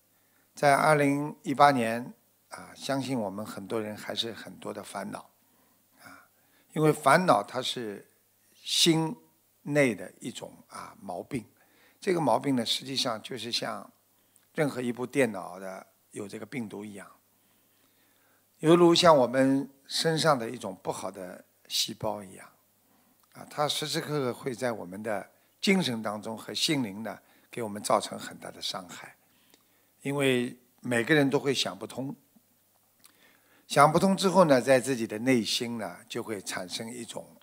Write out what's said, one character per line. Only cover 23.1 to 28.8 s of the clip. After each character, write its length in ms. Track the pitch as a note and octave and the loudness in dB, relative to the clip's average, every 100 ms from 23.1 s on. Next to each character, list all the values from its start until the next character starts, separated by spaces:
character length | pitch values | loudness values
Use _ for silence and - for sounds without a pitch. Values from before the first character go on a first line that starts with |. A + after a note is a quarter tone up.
| _ _ | _ _
啊， 140 | - - | -20 -10
它 180 | - D3 | -2 -2
时 200 | - D3+ | -2 -4
时 160 | D#3 | -6
刻 60 | C3+ | -4
刻 260 | D3+ B2 | -2 -4
会 200 | A2 C#3 | -4 -8
在 180 | A2 B2 | -4 -4
我 120 | G#2 | -4
们 180 | F2 F#2+ | -10 -8
的 280 | A2 G2 - _ _ _ | -6 -6 -8 _ _ _
精 200 | - F#3+ | 2 2
神 200 | B2+ A2+ | 2 -2
当 180 | G#2+ G#2 | -4 -6
中 160 | G#2+ A2 | -8 -10
和 160 | - | -10
心 300 | G#2+ - C#3+ | -4 -2 0
灵 200 | G#2+ G2+ | -2 -6
呢， 160 | A2 F#2 _ _ _ | -10 -12 _ _ _
给 120 | - | -10
我 60 | G#2+ | -8
们 140 | G2+ | -6
造 160 | - A2 | 0 0
成 200 | - G#2+ | 0 -8
很 180 | - E2+ | -12 -14
大 140 | F2+ | -14
的 100 | F2+ | -10
伤 260 | - G2 | -10 -10